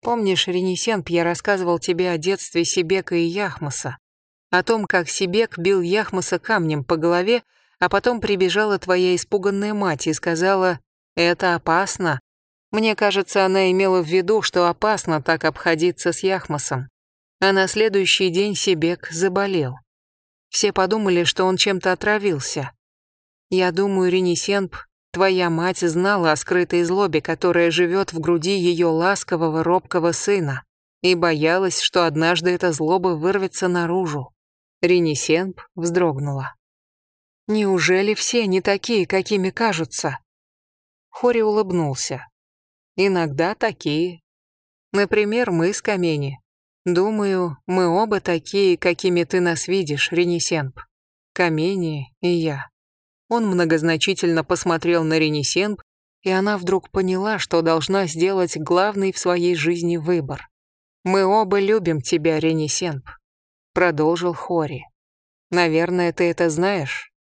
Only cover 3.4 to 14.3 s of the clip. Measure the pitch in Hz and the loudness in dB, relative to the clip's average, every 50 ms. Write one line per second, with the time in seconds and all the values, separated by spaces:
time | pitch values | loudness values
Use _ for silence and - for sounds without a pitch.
3.4 | 208 185 139 - 165 147 131 - - 139 127 - _ _ _ _ _ _ _ _ | -4 -4 -6 -6 -6 -6 -4 -4 -6 -6 -10 -12 _ _ _ _ _ _ _ _
4.4 | _ _ - 180 185 - 226 226 208 - - 185 170 - - - 196 180 175 214 | _ _ 0 0 2 2 0 0 0 0 0 -2 0 0 -2 -2 -2 0 2 0
5.4 | 226 214 - - 170 185 196 190 175 170 185 214 214 - - - - - - 175 | 0 0 -2 -4 0 2 2 2 2 0 0 0 -2 -2 -4 -4 -2 -2 -2 -4
6.4 | _ - 226 202 170 156 156 147 135 _ 175 160 156 170 175 175 185 202 240 - | _ 0 0 0 0 0 -2 -4 -2 _ -2 0 2 2 2 2 2 2 0 0
7.4 | - _ _ _ _ _ _ _ - - - 196 - 247 247 226 190 208 202 185 | -2 _ _ _ _ _ _ _ -2 2 2 2 0 0 -2 0 -2 -2 0 2
8.4 | 185 180 165 202 214 214 202 185 - 180 185 180 185 180 180 175 - _ - 208 | 2 2 2 0 0 0 0 -2 0 0 0 2 2 2 2 0 -2 _ -2 -2
9.4 | 185 202 196 196 202 208 214 208 202 185 156 139 - 165 156 - - 180 170 160 | 0 0 -2 -2 -4 -4 -2 -2 -2 -2 -2 -2 -2 -2 -2 -2 -2 -2 -2 0
10.4 | 175 190 196 190 185 185 175 - _ _ _ _ _ _ _ - 170 170 175 - | 2 2 2 2 2 0 0 -2 _ _ _ _ _ _ _ 0 0 0 2 2
11.4 | - 185 175 165 - - 160 175 196 190 - - 190 170 147 131 _ _ _ _ | 0 0 0 0 0 0 2 2 2 0 -2 -2 -2 -2 -2 -2 _ _ _ _
12.4 | _ _ _ _ _ _ - 214 220 220 214 - 214 202 190 196 190 - - 202 | _ _ _ _ _ _ -2 0 0 0 0 2 2 2 2 0 -2 0 2 2
13.4 | 190 185 190 196 190 185 185 190 196 190 185 185 175 151 165 185 180 175 | 2 4 4 2 2 4 2 2 2 4 2 2 2 2 0 0 2 2